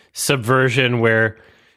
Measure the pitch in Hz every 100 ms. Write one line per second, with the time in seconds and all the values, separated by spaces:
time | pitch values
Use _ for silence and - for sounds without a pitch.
0 | _ - - 139 110 131 131 123 123 120
1 | 113 110 113 - - _ _